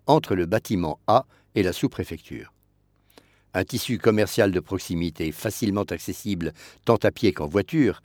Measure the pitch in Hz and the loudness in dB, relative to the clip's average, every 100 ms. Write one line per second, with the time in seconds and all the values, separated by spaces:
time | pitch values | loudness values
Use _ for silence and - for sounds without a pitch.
0 | - 151 - 95 85 110 - 98 82 - | 2 4 4 0 0 0 0 -2 -2 -4
1 | - 113 - _ _ - 90 85 - - | 2 2 2 _ _ -2 0 0 -4 -4
2 | 92 80 - 67 - _ _ _ _ _ | -8 -8 -14 -16 -16 _ _ _ _ _
3 | _ _ _ _ _ - 98 123 - 117 | _ _ _ _ _ -4 -2 -4 -4 2
4 | 117 107 101 - 101 90 80 98 - 87 | 4 4 2 2 2 2 -4 -8 -4 -4
5 | 85 - 82 76 110 - 107 101 98 87 | -4 -4 -6 -6 -8 -4 -2 -2 -4 -6
6 | - 90 104 92 80 - - - - 113 | -8 -10 -6 -6 -6 -10 -20 -8 2 2
7 | 107 - 104 90 76 95 95 160 120 80 | 2 2 0 0 -2 -2 0 2 2 0